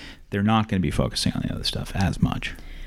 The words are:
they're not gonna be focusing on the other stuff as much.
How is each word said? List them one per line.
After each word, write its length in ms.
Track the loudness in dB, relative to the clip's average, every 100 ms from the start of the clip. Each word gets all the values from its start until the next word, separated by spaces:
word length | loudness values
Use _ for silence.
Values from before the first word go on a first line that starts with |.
| -16 -18 -4
they're 120 | 2
not 280 | 4 4 4
gonna 100 | 2
be 120 | 2
focusing 420 | 2 0 0 -2
on 80 | 0
the 120 | -2
other 120 | -4 -4
stuff 260 | -4 -2
as 280 | 0 0 2
much. 320 | 0 0 -6 -8 -12 -12